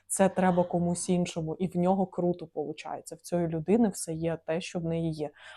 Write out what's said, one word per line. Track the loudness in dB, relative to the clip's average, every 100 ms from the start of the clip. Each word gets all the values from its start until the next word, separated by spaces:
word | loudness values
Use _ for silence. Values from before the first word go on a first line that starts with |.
| -6
Це | 2 4
треба | 4 4 4
комусь | 2 2 0 0 0
іншому, | 2 0 -2 -6 -4
і | -2
в | 2
нього | 2 2 0
круто | 0 -2 -2 -6
получається. | -6 -6 -8 -10 -10 -12
В | -16
цієї | -4 -2 -2
людини | -2 2 4 4
все | 0 -6
є | -4 -2 -4 -4
те, | -4
що | -4 -4
в |
неї | -2 0 -2
є. | -2 -6 -10 -20